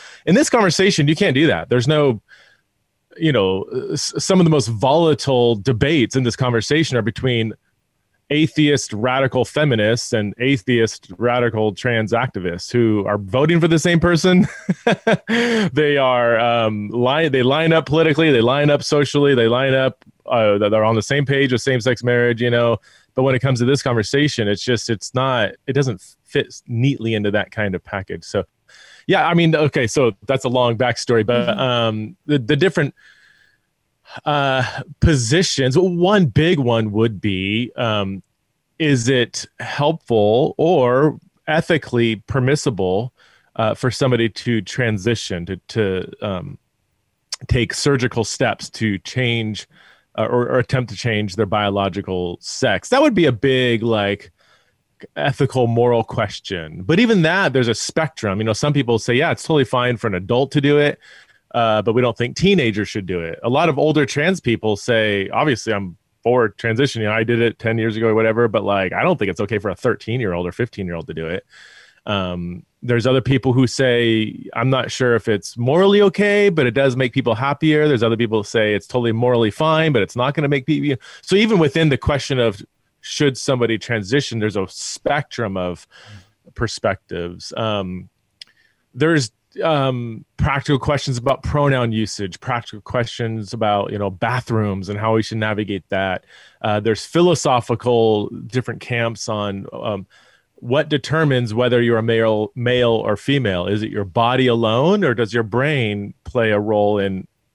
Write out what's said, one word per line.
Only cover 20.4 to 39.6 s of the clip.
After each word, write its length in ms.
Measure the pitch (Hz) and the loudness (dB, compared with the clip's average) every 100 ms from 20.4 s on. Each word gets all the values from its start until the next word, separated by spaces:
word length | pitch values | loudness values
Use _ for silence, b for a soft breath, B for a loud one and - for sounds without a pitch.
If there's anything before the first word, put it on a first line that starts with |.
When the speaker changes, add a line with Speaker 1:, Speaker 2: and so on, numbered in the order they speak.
| 107 101 | 4 4
Speaker 1:
they're 260 | 104 110 | 2 4
on 120 | 110 113 | 2 2
the 60 | |
same 240 | - 143 135 | 0 0 0
page 260 | 139 139 | 2 2
with 100 | 123 | 0
same-sex 420 | - 127 110 120 | 0 0 0 0
marriage, 380 | 120 120 120 113 | 0 2 2 0
you 80 | 120 | 0
know. 280 | 120 120 113 b b b - | 2 2 0 b b b -2
But 80 | |
when 120 | 131 127 | 0 2
it 40 | |
comes 200 | 139 123 | 0 0
to 60 | 120 | 2
this 160 | 139 | 0
conversation, 680 | 131 120 101 139 147 - 104 | 0 0 0 0 0 0 -2
it's 160 | 104 | -2
just, 260 | - 117 - | -2 -2 -2
it's 240 | 110 - | -6 -6
not, 380 | 127 135 127 101 - - | -4 0 0 -2 -4 -4
it 60 | |
doesn't 280 | 135 135 101 - _ | -2 -2 -4 -10 _
fit 380 | _ 143 - - - | _ -4 -4 -8 -8
neatly 460 | 117 135 131 113 | -2 0 0 -2
into 180 | 110 104 | -2 0
that 200 | 101 98 | -2 -2
kind 240 | - 104 90 | -4 -4 -4
of 80 | |
package. 400 | - 101 95 85 | -8 -10 -8 -12
So, 200 | - 104 92 _ _ B B B - | -6 -6 -6 _ _ B B B -2
yeah, 200 | 185 156 | 0 2
I 60 | |
mean, 220 | 170 165 156 | 2 4 4
okay, 320 | 151 151 120 | 2 0 0
so 240 | - 123 104 - | 2 2 0 -2
that's 180 | 135 131 | -2 0
a 40 | |
long 280 | 123 120 113 | 2 2 2
backstory, 480 | 123 117 - 117 107 | 0 -2 0 2 2
but, 220 | 120 120 | 0 0
Speaker 2:
Mm-hmm. 120 | 107 | -2
Speaker 1:
um, 560 | 131 123 113 107 107 - - | 0 0 0 -2 -8 -10 -2
the, 120 | 147 | -2
the 160 | 113 147 | 0 2
different, 380 | 185 180 143 b b b b b b b _ _ _ _ B B - | 2 0 -2 b b b b b b b _ _ _ _ B B -2
uh, 380 | 147 139 131 123 B - - | 0 0 0 -2 B -12 0
positions, 760 | 175 147 113 156 185 - 131 139 | 2 2 2 2 2 0 0 2
well, 120 | 185 | 2
one 360 | 175 175 208 160 | 2 2 4 4
big 340 | - 160 170 | 4 2 2
one 320 | 120 113 110 | 2 0 0
would 300 | 104 113 98 | 2 0 0
be, 500 | 107 92 98 107 123 - | -4 -2 -2 -2 -4 -4
um, 480 | 120 107 98 98 - _ _ _ _ - | -2 -2 -4 -6 -14 _ _ _ _ -4
is 280 | 156 131 113 | 0 2 2
it 380 | 131 117 - - | 2 0 -4 -14
helpful 960 | - | -14